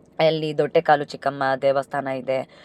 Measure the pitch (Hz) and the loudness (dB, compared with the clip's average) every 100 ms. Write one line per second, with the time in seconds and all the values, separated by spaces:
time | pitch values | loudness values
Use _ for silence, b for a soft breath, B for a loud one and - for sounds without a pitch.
0 | _ - 160 160 156 151 147 165 165 147 | _ 0 2 2 -2 -2 0 2 4 2
1 | 143 135 139 139 135 131 139 139 135 143 | 2 -6 -6 -2 -2 0 0 0 -2 -6
2 | 135 135 131 131 131 B | -6 -6 -4 -4 -4 B